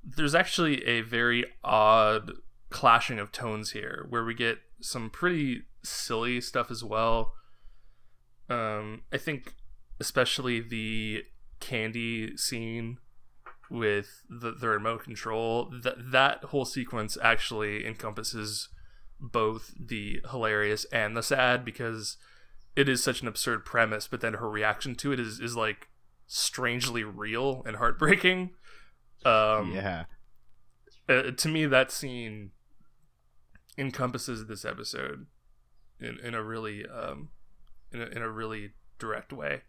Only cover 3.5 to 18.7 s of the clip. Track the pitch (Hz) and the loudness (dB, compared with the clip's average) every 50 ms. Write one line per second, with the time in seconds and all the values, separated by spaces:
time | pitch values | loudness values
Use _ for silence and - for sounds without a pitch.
3.5 | 107 107 107 - - 107 - - - - - - 120 117 113 113 117 110 120 117 | -4 -4 -4 -6 -6 -6 -8 -8 -8 -8 -8 -2 -2 -2 0 -2 -2 0 0 0
4.5 | 113 - - - - - - - - 127 113 110 - - 175 180 180 160 147 135 | 0 -2 -8 -18 -16 -12 -8 -6 -6 -4 -6 -6 -4 0 2 2 2 2 2 0
5.5 | 120 - - - - - - - - - - - 120 113 117 123 123 120 120 - | -2 -4 -6 -14 -16 -14 -10 -8 -6 -6 -4 -2 0 0 0 0 0 -2 -4 -2
6.5 | - 123 117 - 120 113 120 - 107 110 113 113 113 117 110 - - - - - | -2 -2 -2 -2 -4 -8 -6 -2 0 2 4 4 6 6 4 4 2 0 -14 -16
7.5 | - - - - - - - - - - - - - _ _ _ - - - - | -20 -18 -18 -18 -18 -16 -18 -20 -20 -20 -20 -20 -20 _ _ _ -20 -20 -6 -4
8.5 | 123 120 113 110 107 107 107 107 110 110 - - - 139 - 165 151 127 - - | -2 -2 -2 -2 -2 -4 -6 -8 -10 -12 -10 -6 -6 -4 -2 -4 -4 -4 -6 -12
9.5 | - - - - - - - - - - - - - 135 123 - - - 127 123 | -14 -12 -12 -14 -14 -14 -14 -14 -8 -6 -6 0 2 2 2 2 2 0 0 0
10.5 | 120 113 113 113 117 113 110 110 110 110 110 110 107 - - - - - - - | -2 -2 -2 -4 -6 -4 -4 -2 -2 -2 -2 -2 -4 -6 -8 -10 -18 -18 -18 -16
11.5 | - - - - 131 113 110 110 113 120 117 117 117 113 110 110 - - - - | -14 -12 -8 -6 -4 -2 -2 -2 -4 -4 -4 -2 -2 -4 -4 -6 -4 -4 -4 -2
12.5 | 131 117 113 113 113 117 117 113 120 - - - - - - - - - - - | -2 -4 -6 -6 -6 -6 -6 -6 -8 -10 -14 -20 -20 -20 -20 -20 -20 -20 -18 -18
13.5 | - - - - - 117 113 104 104 101 98 - - - - - - 117 120 117 | -18 -18 -14 -8 -4 0 2 2 2 2 -2 -4 -14 -20 -20 -18 -16 -8 -8 -8
14.5 | 110 135 123 113 107 104 104 113 113 113 - - 113 - - 113 110 113 113 113 | -6 -2 0 0 0 2 2 -2 -4 -4 -8 -12 -12 -8 -6 -4 -2 0 0 2
15.5 | 113 117 117 - 127 123 117 127 - - 117 127 127 131 135 143 - - - - | 2 0 0 -2 -8 -4 -4 -4 -4 -4 -6 2 6 6 6 6 4 0 -6 -2
16.5 | - 143 127 - - 139 120 - - 113 107 104 - - - 117 117 107 - - | 0 0 0 0 -2 -6 -6 -4 -4 -4 -2 -2 -4 4 6 6 6 6 4 2
17.5 | 120 107 107 104 104 107 110 113 107 - - 110 101 113 110 - - 113 107 107 | -2 -2 -2 -2 -2 -4 -4 -6 -6 -6 -8 -8 -6 -4 -6 -6 -4 -4 -4 -4
18.5 | 104 - - - | -4 -6 -8 -8